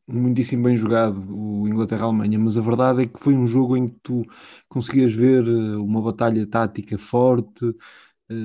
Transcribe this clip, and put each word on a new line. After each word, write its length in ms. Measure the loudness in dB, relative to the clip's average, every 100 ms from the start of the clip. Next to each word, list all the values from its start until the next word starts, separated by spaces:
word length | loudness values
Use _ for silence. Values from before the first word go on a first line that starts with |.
| -8
muitíssimo 560 | -2 0 0 -2 0
bem 120 | 2 2
jogado, 580 | 2 0 0 -2 -8 -8
o 300 | -6 -4 -2
Inglaterra-Alemanha, 720 | -2 -2 -2 -2 0 0 0
mas 180 | 0 0
a 40 |
verdade 420 | 0 2 2 2
é 40 | -2
que 120 | -2
foi 140 | 2 2
um 100 | 2
jogo 300 | 2 2 0
em 120 | -2
que 100 | -6
tu 220 | -6 -6 -6 -12 -20 -20 _
conseguias 420 | -6 -2 2 2
ver, 320 | 4 4 4 4
eh, 300 | 0 0 -2
uma 240 | -2 -2
batalha 460 | -2 0 0 0 0
tática 500 | -2 -2 -4 -8 -10
forte, 680 | -4 2 2 2 -2 -6 -6 -6 -12 -20 _ _ -12
eh, 40 | -10